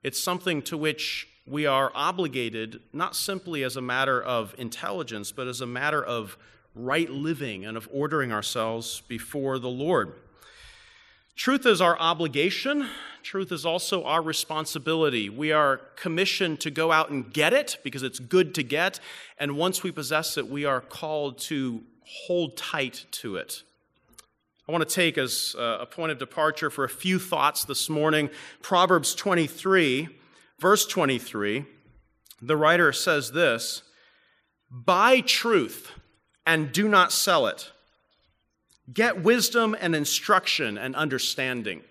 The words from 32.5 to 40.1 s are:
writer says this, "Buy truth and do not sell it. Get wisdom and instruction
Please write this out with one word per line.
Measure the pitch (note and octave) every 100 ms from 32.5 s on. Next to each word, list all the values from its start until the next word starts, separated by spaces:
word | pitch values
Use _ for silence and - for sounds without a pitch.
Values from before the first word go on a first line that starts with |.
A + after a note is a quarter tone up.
| D#3
writer | D#3 F3 E3
says | C3 - D3+ A#2
this, | C3+ E3 A2+ - - - _ _ _ _ _ _ _ _
"Buy | B2 A#2 F3+ A3 C4
truth | B3+ - A#3 G#3 A#2 - - - _ _ _ _ -
and | D#3+ D3+
do | C#3+ G#3+
not | G3+ F3+
sell | - - F3 A2+
it. | - - _ _ _ _ _ _ _ _ _ _ _ -
Get | B2+ A3 F#3
wisdom | F3 A#3+ - A#3 A3+ G#3+
and | F3+ D#3+
instruction | D3